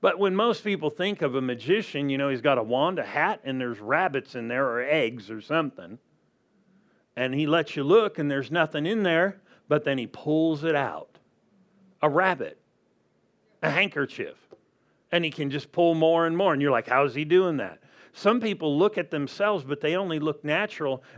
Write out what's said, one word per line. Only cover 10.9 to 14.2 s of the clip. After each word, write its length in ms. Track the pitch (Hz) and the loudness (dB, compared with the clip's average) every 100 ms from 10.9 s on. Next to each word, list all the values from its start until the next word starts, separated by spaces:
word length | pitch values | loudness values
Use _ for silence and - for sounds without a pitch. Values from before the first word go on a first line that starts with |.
| 78 - _ _ _ _ _ _ _ _ _ | -6 -14 _ _ _ _ _ _ _ _ _
A 80 | 151 | 0
rabbit, 500 | 147 190 170 92 - _ _ _ _ _ _ _ _ _ _ | 4 2 0 -6 -10 _ _ _ _ _ _ _ _ _ _
a 60 | 160 | -2
handkerchief. 680 | 151 196 - 135 - | 0 0 0 -4 -4